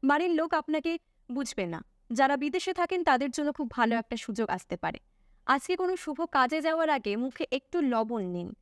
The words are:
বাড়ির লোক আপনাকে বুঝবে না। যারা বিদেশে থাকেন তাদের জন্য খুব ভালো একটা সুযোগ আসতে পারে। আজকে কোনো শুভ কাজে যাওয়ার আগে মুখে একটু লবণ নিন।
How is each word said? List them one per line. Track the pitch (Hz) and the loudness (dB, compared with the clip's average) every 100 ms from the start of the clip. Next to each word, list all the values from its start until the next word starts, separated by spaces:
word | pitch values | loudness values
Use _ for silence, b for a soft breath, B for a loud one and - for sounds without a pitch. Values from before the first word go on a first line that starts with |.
বাড়ির | 269 294 359 | 4 4 4
লোক | 330 320 | 2 2
আপনাকে | 330 302 302 330 330 _ _ _ | 0 0 -2 0 -4 _ _ _
বুঝবে | 247 262 - 180 | -6 -4 -4 -4
না। | 165 - _ _ | -4 -10 _ _
যারা | 226 269 277 | 2 4 4
বিদেশে | 294 370 359 | 0 -2 -2
থাকেন | 359 349 370 | -2 0 2
তাদের | 339 262 277 | 4 4 2
জন্য | 247 294 | 0 -2
খুব | 285 262 | -2 -4
ভালো | - 233 226 | 0 2 2
একটা | 220 226 | -2 -8
সুযোগ | - 208 220 | -6 -4 -2
আসতে | 180 - - | -2 -4 -6
পারে। | 165 - _ _ _ _ - | -4 -6 _ _ _ _ 0
আজকে | 269 - 359 | 0 2 -2
কোনো | 370 370 | 0 -2
শুভ | - 294 330 | -4 -6 -2
কাজে | 285 254 311 | 2 2 2
যাওয়ার | 311 320 320 | 0 2 2
আগে | 285 208 202 | 2 0 -2
মুখে | 254 - 320 | -2 -4 -4
একটু | 262 _ 349 | -4 _ 0
লবণ | 285 233 220 233 | 2 2 0 -2
নিন। | 185 175 175 214 | -4 -4 -6 -12